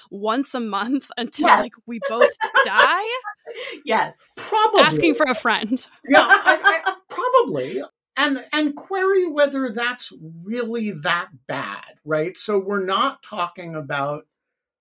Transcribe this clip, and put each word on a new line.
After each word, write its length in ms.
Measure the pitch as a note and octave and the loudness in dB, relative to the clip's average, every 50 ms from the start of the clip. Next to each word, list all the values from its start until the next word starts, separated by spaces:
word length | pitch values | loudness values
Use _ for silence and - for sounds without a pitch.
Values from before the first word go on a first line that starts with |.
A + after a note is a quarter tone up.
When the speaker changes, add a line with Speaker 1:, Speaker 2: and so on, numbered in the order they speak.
| - - | -18 -14
Speaker 1:
once 420 | - G3+ G3+ G#3+ A3+ C4 C4+ - - | -10 -4 -2 0 0 0 0 -2 -4
a 60 | B3+ | -6
month 500 | A#3 G#3+ G3 G3 G#3 A#3 C4+ C4+ - - - | -4 -4 -2 -2 -2 0 -2 -2 -4 -6 -8
until, 320 | - A#3 A#3 - - D#4 | -8 -8 -6 -4 2 4
Speaker 2:
Yes. 140 | E4 - G3 | 6 6 6
Speaker 1:
like, 120 | - B3 - - _ | 4 0 -8 -16 _
we 140 | - A#3+ A3+ - C#5 | -12 -10 -8 -6 -2
both 220 | - A#4+ - A#4+ - - - - - B4+ B4+ | 2 4 4 4 2 0 -4 0 2 2 2
die? 420 | - - - C#5+ - E4 F#4 G#4+ A4 A#4+ B4+ B4 G#4 G4+ _ - A4 A#4 G#4+ A#4+ - - D#4+ - | 4 4 4 4 4 4 0 -2 -4 -6 -6 -8 -10 -14 _ -16 -16 -14 -12 -12 -12 -12 -10 -4
Speaker 2:
Yes. 480 | C#4+ A3 G3+ D#3 - - - - - - | -2 0 0 0 -2 -6 -16 -20 -20 -18
Speaker 3:
Probably. 460 | - - - G#4+ A4 G#4+ A4+ G4+ F#4 | -14 -6 -2 2 2 2 4 6 6
Speaker 1:
Asking 340 | C#4 D#4 - - - E4 C#4+ | 4 4 4 2 2 2 2
for 100 | - D#4 | 2 2
a 100 | C4 B3 | 0 0
friend. 520 | - - A#3+ G#3+ - - G3+ C4 B3 - - _ _ - | 0 0 0 0 0 -2 -2 -4 -6 -6 -10 _ _ 0
Speaker 3:
Yeah, 140 | - C#4 D#4 | 4 4 6
I, 640 | - - F#4+ G4+ - F4+ - - - G4+ E4 E4 - | 6 6 4 4 6 4 4 4 4 2 2 2 0
I, 100 | F#4+ F#4 - _ | -4 -6 -6 _
probably. 720 | - - - A4+ B4 B4 C5 G4 - D#3+ C3+ B2+ C#3 G3+ C4 C#4 - _ _ _ _ - | -14 -8 -4 0 2 4 4 2 2 -2 -4 -4 -4 -6 -8 -8 -10 _ _ _ _ -4
And, 260 | C4 C#4+ D4 C#4 B3+ - - | -2 0 0 0 -4 -6 -4
and 240 | - D4+ D#4 C#4+ C#4+ | -2 -2 -2 -2 -4
query 520 | - - - F#4+ F#4+ F#4+ F#4+ G4+ F#4+ F4+ | -6 -10 -6 -4 -2 0 2 2 2 2
whether 420 | E4+ C#4+ D4 D4 C#4 C4+ C4+ C4+ B3+ | 0 2 2 2 2 2 -2 -4 -4
that's 420 | G3+ A3+ A#3+ A#3+ B3 B3 - - G3 - D#3+ D#3+ E3 E3 E3+ | -4 -4 -4 -4 -4 -6 -12 -16 -16 -16 -18 -18 -16 -14 -10
really 480 | G3 A3+ B3 A#3 G#3+ A#3 A#3 A3 G#3 | -6 -6 -4 -4 -4 -4 -4 -4 -4
that 380 | F#3 D3+ C#3+ F3+ E3+ F3 F#3 - E3 A#2+ _ | -6 -4 -2 -2 -2 -2 -4 -8 -14 -16 _
bad, 380 | - C#3 C#3 B2 G#2 G2+ - - - E3+ _ - | -8 -8 -6 -6 -8 -10 -12 -14 -18 -20 _ -6
right? 320 | D3+ D#3 D#3 D#3 F3+ F3+ | -4 -2 -2 -2 -4 -6
So 240 | - - - G#3+ G3 | -8 -6 -2 -2 -2
we're 240 | F#3+ F#3+ G3+ G3 F#3+ | -2 -2 -4 -4 -2
not 400 | F#3 F#3+ G#3 B3 C#4 C#4 - - | -2 0 0 0 -2 -4 -6 -14
talking 520 | - G#3+ G#3 F3 E3+ - - F3 E3+ E3 | -10 -6 -6 -6 -6 -6 -10 -12 -10 -10
about 520 | D#3 D3 C3+ D3 C#3+ C#3 C#3+ D3 D#3 - _ _ _ _ _ _ _ _ _ _ _ | -8 -8 -6 -4 -4 -2 -4 -4 -6 -10 _ _ _ _ _ _ _ _ _ _ _